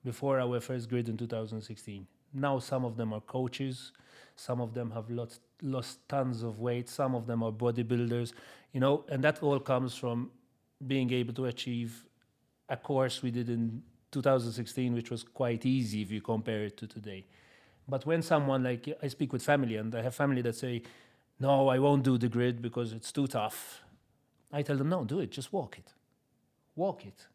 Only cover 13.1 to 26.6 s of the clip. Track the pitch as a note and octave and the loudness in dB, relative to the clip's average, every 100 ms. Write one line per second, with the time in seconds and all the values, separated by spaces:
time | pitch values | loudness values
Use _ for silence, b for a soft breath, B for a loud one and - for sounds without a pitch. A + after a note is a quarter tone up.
13.1 | - B2+ A#2+ A#2+ A#2 A2+ A2+ - _ _ | 0 -2 -2 0 0 0 -4 -12 _ _
14.1 | C#3 C3+ C3 A#2 A2+ A2+ - B2+ A#2+ A#2 | 2 4 4 2 -4 -6 -2 0 0 -2
15.1 | A#2 - - B2 A2+ C3 C3 A2+ G#2+ G2+ | -8 -8 -2 0 2 2 2 2 -2 -2
16.1 | G#2+ G2+ A2+ A2 A2 G#2+ - A2 - G#2 | -4 -2 -2 0 -2 -4 -8 -14 -12 -12
17.1 | G2 F#2+ b b b b b - C3 D3 | -14 -16 b b b b b -6 -4 2
18.1 | E3 E3 D#3+ C#3 C3+ B2+ B2 C#3+ D3+ C#3+ | 0 4 4 4 2 2 0 -4 -6 -6
19.1 | B2 C3+ B2+ - C#3+ B2 A2 A2 A2+ A#2+ | -2 -2 0 4 4 4 0 -2 -2 -4
20.1 | B2 C#3+ B2+ A#2+ A2+ B2+ A#2+ B B B | 0 2 4 2 -2 -4 -4 B B B
21.1 | B B _ C3+ C#3 C3+ C3 C#3 C#3+ C3 | B B _ 4 6 8 6 6 6 6
22.1 | B2+ B2 A#2 B2 A#2 A#2 A#2+ A#2 A2 - | 4 4 2 2 0 -4 -4 -4 -6 -6
23.1 | - C3+ B2 A2 - - - - - _ | -2 0 0 -2 -4 -12 -16 -20 -20 _
24.1 | _ _ _ _ D3 C#3+ C#3 C#3+ F3+ A2+ | _ _ _ _ -4 0 0 2 0 0
25.1 | E3 A#2+ - B2+ G3 B2 - - _ _ | -2 -4 -6 -6 -4 -6 -12 -20 _ _
26.1 | _ _ _ _ _ | _ _ _ _ _